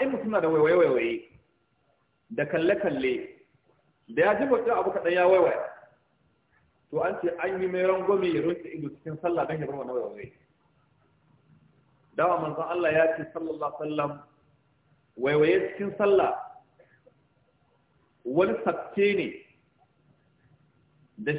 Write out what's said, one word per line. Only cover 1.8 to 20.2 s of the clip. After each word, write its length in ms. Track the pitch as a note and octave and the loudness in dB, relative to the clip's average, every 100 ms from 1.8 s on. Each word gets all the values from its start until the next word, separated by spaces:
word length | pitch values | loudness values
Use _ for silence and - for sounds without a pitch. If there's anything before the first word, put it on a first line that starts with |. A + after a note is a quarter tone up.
| _ _ _ _ - | _ _ _ _ -12
da 140 | A2+ D3 | -6 -4
kalle-kalle, 680 | E3 E3+ G3+ G3+ C3+ C3 A#2 - - _ _ _ _ _ _ - | 0 0 0 0 -2 -2 -4 -6 -18 _ _ _ _ _ _ -8
da 140 | A#2 | 0
ya 120 | F#3 | 2
ji 100 | G#3 | 2
mutum 320 | C4+ A#3+ - D3 | 2 2 2 0
abu 120 | F#3+ | 0
kaɗan 220 | F#3+ E3+ | -2 0
ya 120 | F3+ F3+ | 4 6
waiwaya, 360 | F#3 D#3+ - - - - _ _ _ _ _ _ _ _ _ _ | 6 6 2 -6 -12 -20 _ _ _ _ _ _ _ _ _ _
to, 100 | D3+ | -4
an 160 | E3+ - | -4 -2
ce 60 | F3 E3+ | -4 -4
an 200 | F3+ F#3 | -4 -2
yi 60 | F#3 | -2
mai 140 | F3+ F#3 | 0 2
rangwame 400 | F#3+ F#3 G3 F3+ | 2 2 2 2
ya 80 | D3+ | 0
rantsa 260 | D#3+ F3+ - | 0 -4 -6
ido 200 | D#3+ C#3+ | -10 -10
cikin 260 | - D#3+ D#3 | -12 -12 -6
sallah 240 | F3 E3+ D3 | -4 -2 -2
don 120 | D#3 | -4
ya 60 | C#3 | -6
bar 100 | C#3 | -8
wannan 180 | B2+ B2+ | -6 -6
waiwaye. 360 | G#2 G2+ G2 - _ _ _ _ _ _ _ _ _ _ _ _ _ _ _ _ _ - | -6 -10 -18 -20 _ _ _ _ _ _ _ _ _ _ _ _ _ _ _ _ _ -2
Dama 200 | E3+ E3+ | 0 0
manzon 240 | D#3 D3+ D#3+ | -2 -6 -6
Allah 240 | F3 E3 | -2 0
ya 140 | D#3 D#3+ D#3+ | 2 2 0
ce, 60 | D3+ | -6
sallallahu 400 | E3 D#3+ D3+ D3 | -8 -8 -6 -6
alaihi 80 | - | -6
wasallam, 320 | D3+ D3+ D3 C#3+ - _ _ _ _ _ _ _ _ - | -6 -4 -4 -6 -18 _ _ _ _ _ _ _ _ -4
waiwaye 400 | C3 D3+ D#3 F#3 - | 0 4 4 4 0
cikin 220 | - G3+ - | -6 -6 0
sallah 380 | G3+ F#3+ C#3+ - - - _ _ _ _ _ _ _ _ _ _ _ _ _ _ _ _ | 2 4 2 -2 -8 -18 _ _ _ _ _ _ _ _ _ _ _ _ _ _ _ _
wani 300 | A#2+ C#3+ G3 A3+ | -4 0 2 0
sabke 420 | - E3 - - G3+ G3 | -4 -4 -6 0 2 2
ne 120 | C3 - - _ _ _ _ _ _ _ | -4 -8 -20 _ _ _ _ _ _ _